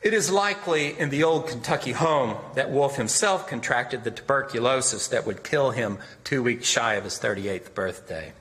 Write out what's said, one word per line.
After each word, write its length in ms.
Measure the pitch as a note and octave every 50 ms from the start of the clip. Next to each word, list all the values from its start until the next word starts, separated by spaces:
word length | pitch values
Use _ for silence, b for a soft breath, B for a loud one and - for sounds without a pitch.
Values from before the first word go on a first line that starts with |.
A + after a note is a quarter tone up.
It 120 | - G3+ G3+
is 160 | A3 F#3+ D3
likely 680 | F#3 G3+ G3+ G3+ G3 G3 - F3+ E3 D#3 D3 C#3+ D3 -
in 120 | E3 C#3+
the 120 | C#3 C#3 D#3
Old 240 | D#3+ E3 D#3 - -
Kentucky 460 | - B2 - - D#3+ C#3+ - C3 A#2
Home 420 | G#2+ D#3+ E3 D#3 D3 C3 A2+ G#2+ G#2 - - -
that 140 | C3 C3+ -
Woolf 280 | C3 C3+ C#3+ C#3 C3+ -
himself 500 | A#2 G#2+ - - - G#3 F#3+ F3+ F3+ -
contracted 560 | - A#2+ A2 - C3 A#2+ B2 - - B2 A2
the 80 | A#2
tuberculosis 960 | A2 - - - C#3 C#3 C3+ C3+ - A#2 A#2 B2 C3+ C3 B2+ - - G2+ - -
that 180 | - A2+ -
would 200 | A2+ G2 F2 -
kill 260 | - - D3+ C#3 C3
him 280 | A2+ A#2 A#2 G#2 G2+ G2 B B B B -
two 180 | - D3 C3+ A#2+
weeks 240 | B2 A#2+ - - -
shy 280 | - - A#2+ A2+ G#2+
of 100 | G2+ G2
his 120 | G2+ - -
thirty-eighth 560 | - A2+ G#2 G2 G2 G2+ G2 F2+ - - -
birthday. 600 | - F#2+ F#2+ F2+ - - - F2 D#2+ D#2+ D2 - -